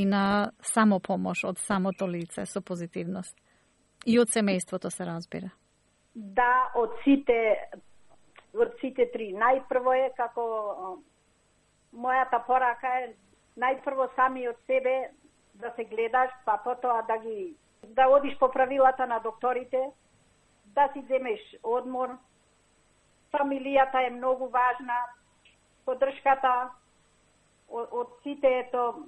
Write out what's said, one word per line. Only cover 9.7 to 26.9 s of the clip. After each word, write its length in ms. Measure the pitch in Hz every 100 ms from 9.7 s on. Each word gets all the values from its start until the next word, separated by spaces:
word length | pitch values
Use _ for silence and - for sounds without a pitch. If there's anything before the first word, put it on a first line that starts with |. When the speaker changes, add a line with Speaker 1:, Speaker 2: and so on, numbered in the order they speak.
| 254 247
Speaker 2:
е 200 | 262 262 262
како, 240 | 233 240
а, 540 | 233 220 208 226 185 185 - _ _ _ _ _ _ _ _
мојата 460 | 233 247 254 254 - -
порака 400 | 254 254 233 254 254
е 120 | 247 220 _ _ _ -
најпрво 520 | 254 269 294 269 254 262
сами 320 | 262 262 247
од 100 | 233 -
себе 440 | 262 254 262 247 - _ _ _ 196
да 160 | 240 -
се 100 | 220
гледаш, 440 | 220 226 254 254 - -
па 120 | 208
потоа 380 | 247 247 247 233 220
да 100 | 226
ги, 380 | 226 214 180 156 _ _ -
да 200 | 226 262
одиш 300 | 277 277 -
по 140 | 262
правилата 560 | 262 262 277 262 262 254
на 120 | 226
докторите, 720 | 226 - 240 247 247 254 262 - _ _ _ _ _ _ _
да 240 | - 277
си 120 | 277 247
земеш 320 | 262 262 208 - -
одмор. 540 | 220 240 254 254 254 254 _ _ _ _ _ _ _ _ _ _ _
Фамилијата 720 | 294 277 277 262 277 262 262 254
е 20 |
многу 380 | 240 254 262 262
важна, 480 | 240 247 247 254 240 240 - _ _ _ _ _ _ -
поддршката 840 | 247 269 269 277 269 262 247 254 - _